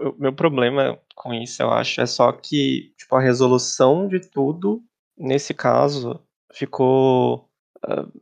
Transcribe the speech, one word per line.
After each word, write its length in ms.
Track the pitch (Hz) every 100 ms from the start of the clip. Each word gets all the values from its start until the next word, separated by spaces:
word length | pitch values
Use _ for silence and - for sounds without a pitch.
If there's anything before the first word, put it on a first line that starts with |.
eu, 160 | 139 -
meu 140 | 135
problema 640 | 139 165 135 120 139 131 117 _
com 180 | - 123
isso, 300 | 117 120 -
eu 80 | 117
acho, 300 | 113 117 -
é 60 | 123
só 240 | - 123
que, 600 | - - 147 135 131 - -
tipo, 200 | - 131
a 40 |
resolução 880 | 131 120 127 123 - - 131 165 196
de 140 | 185
tudo, 640 | 185 - 135 170 196 226 - _ _ -
nesse 360 | 135 139 -
caso, 640 | 151 127 120 143 143 120 - _ _ _
ficou, 960 | - 131 - 127 135 135 127 123 123 - _ _ _
ah, 220 | - - - -